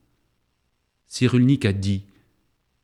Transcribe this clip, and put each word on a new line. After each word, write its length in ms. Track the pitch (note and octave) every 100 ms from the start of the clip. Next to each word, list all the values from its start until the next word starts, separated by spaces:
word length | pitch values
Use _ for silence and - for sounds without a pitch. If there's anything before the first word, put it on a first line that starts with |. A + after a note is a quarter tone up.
| _ _ _ _ _ _ _ _ _ _ _
Cyrulnik 580 | - B2 B2 B2 C#3
a 80 | G#2+
dit : « 320 | G2 G2 G2 - _ _ _ _ _ _ _